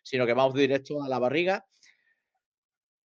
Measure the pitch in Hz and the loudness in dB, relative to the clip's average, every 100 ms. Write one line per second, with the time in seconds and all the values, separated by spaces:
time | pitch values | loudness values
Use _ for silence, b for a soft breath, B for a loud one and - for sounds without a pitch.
0 | - 131 120 120 135 131 135 135 135 147 | -6 -2 0 2 2 4 2 2 -4 -8
1 | 139 123 123 147 175 202 - b b b | -4 -2 0 0 -2 -4 -8 b b b
2 | b b b _ _ _ _ _ _ _ | b b b _ _ _ _ _ _ _